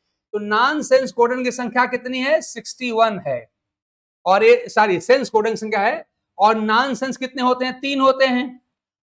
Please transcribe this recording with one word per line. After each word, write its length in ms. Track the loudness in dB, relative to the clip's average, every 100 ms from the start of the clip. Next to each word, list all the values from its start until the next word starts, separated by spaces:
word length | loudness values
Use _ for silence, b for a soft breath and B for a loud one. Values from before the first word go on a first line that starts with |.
| _ _ _
तो 60 | -8
नॉनसेंस 720 | -2 0 0 0 2 2 2
कोडन 320 | 0 0 0
की 60 | -4
संख्या 360 | -6 -4 -2 0
कितनी 320 | -2 -6 -6
है? 220 | 0 -2
सिक्सटी 500 | -2 -14 -16 -10 -4
वन 320 | 0 0 0 -6
है। 240 | -8 -10 _ _ _ _ _ _ _ 0
और 180 | 4
ये, 200 | 6 4 2
सॉरी, 320 | 0 2 2
सेंस 300 | 2 2 2
कोडन 200 | 0 0
की 60 | -4
संख्या 240 | -4 -2
है। 260 | -2 -2 -8 _ _ 0
और 160 | 2
नॉनसेंस 640 | 2 2 0 0 -2 -6 -6
कितने 260 | -8 -2
होते 220 | 0 0
हैं? 160 | -2 -6
तीन 200 | -4 0
होते 240 | 2 4
हैं। 360 | 2 0 -4 -10 _ _ _ _